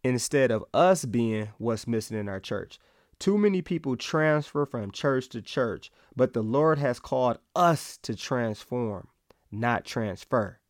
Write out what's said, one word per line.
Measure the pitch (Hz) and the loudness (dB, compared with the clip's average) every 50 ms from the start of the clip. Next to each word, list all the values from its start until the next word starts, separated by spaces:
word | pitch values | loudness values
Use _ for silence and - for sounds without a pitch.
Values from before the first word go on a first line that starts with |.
| - | -2
instead | 127 127 123 - - - 143 135 123 117 | 0 0 0 0 0 2 4 4 4 4
of | 110 - - - | 0 -2 -2 2
us | - 165 180 190 165 - | 4 6 6 4 4 2
being | 123 101 120 117 113 110 107 107 107 107 - | -2 0 0 0 0 0 -2 -4 -6 -8 -6
what's | 107 117 117 107 - - | -4 -4 -4 -4 -2 -2
missing | 117 110 107 - 113 | -2 -2 -2 -4 -6
in | 110 104 101 | -6 -6 -6
our | 98 95 | -8 -8
church. | 92 - 110 101 92 - - - _ _ _ _ _ _ _ - | -8 -6 -6 -6 -8 -10 -14 -20 _ _ _ _ _ _ _ -4
Too | - 190 202 208 | 0 2 2 4
many | 208 208 190 185 | 4 4 2 2
people | 170 - 180 165 160 139 127 | -2 -2 -4 -4 -2 -2 -4
transfer | 120 - - - 160 156 156 151 151 143 - - 147 147 | -4 -4 -2 0 2 4 4 4 2 0 -2 -2 -2 -2
from | 139 - 120 104 98 - | -2 -2 -6 -6 -8 -6
church | - - 143 135 131 127 - | -2 0 2 2 0 0 -4
to | - 117 104 | -8 -12 -10
church, | - - - 127 117 95 - - - _ _ _ _ - | -6 -2 0 0 0 -2 -6 -10 -16 _ _ _ _ 0
but | 127 127 123 - | 2 2 2 2
the | 117 110 | 0 -2
Lord | 107 117 139 151 160 156 143 | 0 2 4 4 4 4 2
has | 143 139 120 - | 2 0 -2 -2
called | - - - 131 127 123 117 - _ _ - | -4 -4 0 2 2 2 0 -2 _ _ 0
us | 180 180 170 165 143 - - - - - | 2 4 4 4 2 -2 -8 -16 -14 -8
to | - 113 | -8 -8
transform, | 98 - - 139 123 120 113 107 - - - 127 123 120 110 101 92 - - _ _ _ _ _ _ _ - | -6 -4 -4 -2 -2 0 -2 -4 -6 -8 -6 -4 -4 -4 -4 -4 -8 -12 -16 _ _ _ _ _ _ _ -12
not | - 104 117 120 117 104 - | -8 -4 -2 0 0 -2 -4
transfer." | - - 123 113 104 92 - - - - 127 107 92 - _ _ _ | -4 -6 -4 -4 -4 -6 -8 -8 -2 -2 -2 -2 -2 -6 _ _ _